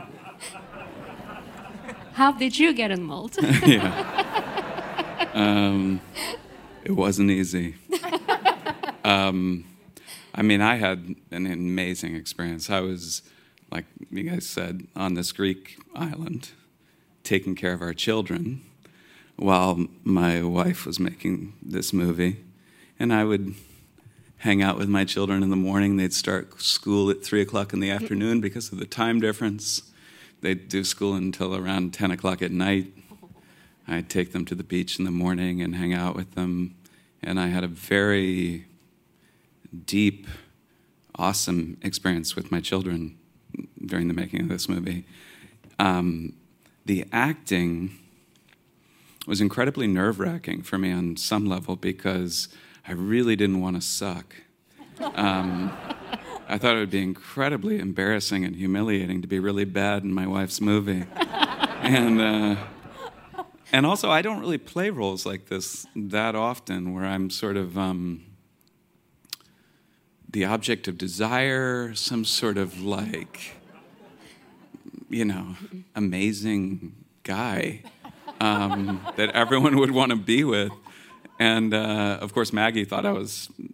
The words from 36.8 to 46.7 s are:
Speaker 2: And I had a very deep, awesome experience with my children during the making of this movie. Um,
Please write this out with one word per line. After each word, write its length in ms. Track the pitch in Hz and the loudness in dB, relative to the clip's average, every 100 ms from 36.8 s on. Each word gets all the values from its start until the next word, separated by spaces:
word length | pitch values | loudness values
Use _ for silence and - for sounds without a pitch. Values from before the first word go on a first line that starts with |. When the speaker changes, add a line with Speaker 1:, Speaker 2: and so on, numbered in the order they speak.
| - _ _ _ | -20 _ _ _
Speaker 2:
And 160 | - 92 | -4 0
I 80 | 90 | 0
had 160 | 90 | 0
a 40 | 90 | -2
very 960 | 85 - 98 101 101 92 90 87 85 - _ _ _ _ _ _ _ _ _ - 87 82 | -8 0 4 4 4 2 0 -2 -4 -12 _ _ _ _ _ _ _ _ _ -18 -14 -2
deep, 420 | 101 104 101 - - - _ _ _ _ _ _ - | 4 4 2 -10 -16 -18 _ _ _ _ _ _ -2
awesome 640 | 90 98 - 90 80 85 | 0 0 0 0 -2 -6
experience 540 | 101 - 95 87 80 - | -6 -2 0 0 -2 -6
with 160 | 87 | -4
my 80 | 90 | -4
children 580 | 85 95 92 85 78 - _ _ _ - - - | 0 -2 0 -4 -6 -10 _ _ _ -12 -12 -12
during 240 | - 90 85 | -4 0 0
the 60 | |
making 280 | 85 90 - | -2 -4 -4
of 80 | 85 | -4
this 200 | 90 - | -4 -2
movie. 360 | 92 90 87 - - - - - - - - | -4 -4 -6 -10 -20 -20 -20 -20 -20 -14 0
Um, 560 | 98 90 87 82 82 - _ _ _ | 2 4 2 -2 -6 -12 _ _ _